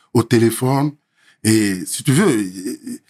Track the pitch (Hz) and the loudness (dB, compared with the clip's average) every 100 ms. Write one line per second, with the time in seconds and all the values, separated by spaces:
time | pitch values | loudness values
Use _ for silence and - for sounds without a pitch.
0 | _ 117 113 117 113 113 127 135 147 143 | _ -2 2 2 2 0 -2 0 -2 -6
1 | _ _ _ _ 110 110 101 92 - - | _ _ _ _ 2 2 2 -2 -8 -6
2 | - 135 202 113 95 95 123 - - - | 0 2 2 0 -4 -8 -10 -10 -12 -16
3 | _ | _